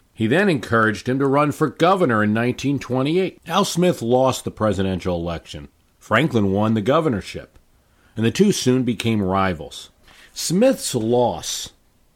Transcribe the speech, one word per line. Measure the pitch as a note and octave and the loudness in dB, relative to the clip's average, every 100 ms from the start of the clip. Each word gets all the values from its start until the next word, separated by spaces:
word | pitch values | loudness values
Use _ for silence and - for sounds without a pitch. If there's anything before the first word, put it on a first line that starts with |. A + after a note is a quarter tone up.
| _ | _
He | - A2 | -4 0
then | D3 G3+ | 2 2
encouraged | D3 - A2+ A2 G2+ - | 0 0 2 2 0 -2
him | C3 | -2
to | C#3 | 2
run | C#3 D3 | 2 0
for | C3+ D#3 | 0 -2
governor | - E3 F#3+ E3 A2+ | 2 2 2 2 2
in | G#2 | 2
nineteen | A2 A#2+ A#2+ C3 C#3 | 2 0 -2 -2 -4
twenty-eight. | - B2 C3+ E3+ F#3 - - | -2 -2 0 0 -2 -6 -4
Al | E3+ G3+ | -2 0
Smith | E3+ F3+ D3 | 2 0 2
lost | A#2 B2+ C3 - - | 2 2 2 0 -6
the | |
presidential | - G#2+ F#2+ F#2+ F#2 F#2 F2 | -4 -2 0 -2 -2 -4 -4
election. | E2+ E2 - E2+ C#2 _ _ _ | -4 -8 -12 -16 -16 _ _ _
Franklin | - G#2+ D#3 A#2 G2 | -2 0 2 0 0
won | G2 G#2+ | 2 2
the | A2 | 0
governorship, | G2+ D3 D#3 G#2+ - - D#2 _ _ _ _ _ _ - | 2 2 2 -2 -6 -14 -16 _ _ _ _ _ _ -2
and | A2+ | -2
the | |
two | - G3+ | 2 2
soon | - - B2+ | 2 2 2
became | B2 A2+ A#2 A2 | 0 -2 -2 0
rivals. | F#2+ F#2+ F#2+ E2 - - - _ _ - - | 0 0 0 -2 -8 -16 -20 _ _ -20 -20
Smith's | - - E3+ B3+ C4+ - B2+ | -10 -2 2 2 2 -2 -4
loss | A2 B2 A#2+ E2 - - - _ _ _ _ | 0 2 2 -2 -8 -10 -10 _ _ _ _